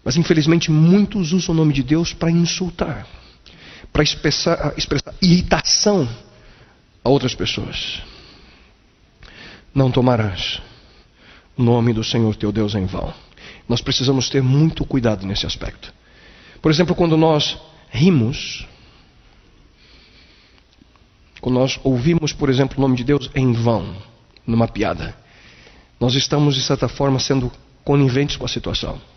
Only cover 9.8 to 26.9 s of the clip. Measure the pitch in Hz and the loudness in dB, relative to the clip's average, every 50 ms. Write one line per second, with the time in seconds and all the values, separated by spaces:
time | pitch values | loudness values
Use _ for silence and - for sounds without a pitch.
9.8 | 135 127 120 131 123 127 123 110 110 104 90 - - - - - - - - - | 2 4 4 4 4 4 4 2 0 -2 -4 -6 -6 -8 -8 -10 -12 -18 -20 -20
10.8 | - - _ - _ _ _ _ - - - - _ _ _ - 123 117 120 120 | -20 -20 _ -20 _ _ _ _ -20 -20 -20 -20 _ _ _ 0 2 4 4 4
11.8 | 113 120 113 110 110 - - 117 113 107 104 - - 104 101 110 107 104 101 104 | 2 2 0 0 -2 -2 0 2 2 0 0 -2 -4 -2 0 0 -2 -2 -2 -2
12.8 | 95 95 92 90 87 - - - - - - - - - - - _ - 120 120 | -4 -2 -4 -6 -6 -8 -10 -12 -20 -20 -20 -20 -20 -20 -20 -18 _ -2 -2 -2
13.8 | - 139 127 - 127 127 135 131 120 - - 135 131 127 135 143 156 160 160 - | -2 -4 -4 0 0 2 2 0 0 0 0 0 2 4 4 4 4 2 2 -2
14.8 | - - - 135 117 113 107 95 98 95 101 - - - - - - - - - | -6 -2 -2 0 0 0 -2 -2 -4 -6 -6 -4 -4 -6 -8 -8 -10 -12 -12 -12
15.8 | - - _ _ _ _ - - - - - - - - - - - 156 156 151 | -20 -20 _ _ _ _ -20 -20 -20 -20 -20 -20 -20 -20 -20 -2 0 0 2 2
16.8 | 180 165 180 - 175 165 160 160 160 165 156 147 147 - - - - - - - | 0 0 0 0 2 2 4 4 4 4 2 2 0 -4 -6 -10 -16 -20 -20 -20
17.8 | _ _ - 110 151 196 180 135 110 113 - - - - - - - - - _ | _ _ -2 2 4 4 4 4 2 0 -2 -6 -10 -10 -12 -12 -14 -18 -20 _
18.8 | - - _ _ _ _ _ _ _ _ _ _ _ _ _ _ _ _ _ _ | -20 -20 _ _ _ _ _ _ _ _ _ _ _ _ _ _ _ _ _ _
19.8 | _ _ - - _ _ _ - - _ _ _ _ _ _ _ _ _ _ _ | _ _ -20 -20 _ _ _ -20 -20 _ _ _ _ _ _ _ _ _ _ _
20.8 | - _ _ _ _ _ _ _ _ _ _ - - 123 127 123 131 131 - - | -20 _ _ _ _ _ _ _ _ _ _ -8 -4 0 2 2 2 0 -2 -2
21.8 | - 135 131 120 120 165 170 165 156 143 - - 147 135 127 127 139 135 - 131 | 0 0 0 2 2 2 2 2 0 -2 -2 0 0 2 2 2 0 0 0 0
22.8 | 139 135 127 120 120 131 147 139 127 - - 143 131 127 117 117 113 120 113 101 | 2 2 2 0 0 0 0 0 -2 -4 -4 0 0 2 2 2 2 0 0 0
23.8 | 92 - 85 92 - - - _ _ _ _ - _ - 113 113 117 113 - 104 | -2 -6 -12 -16 -18 -20 -20 _ _ _ _ -12 _ -2 2 2 2 0 0 -4
24.8 | 104 92 82 80 78 - - - _ _ - - - - - - - - - - | -2 -2 -2 -4 -6 -10 -10 -14 _ _ -20 -20 -20 -20 -20 -20 -20 -20 -20 -20
25.8 | _ _ _ _ 117 123 123 135 - - 156 147 147 147 139 131 - - 143 - | _ _ _ _ -2 0 0 0 -2 0 0 2 2 2 2 0 0 -2 -2 -2
26.8 | - 123 | -2 -4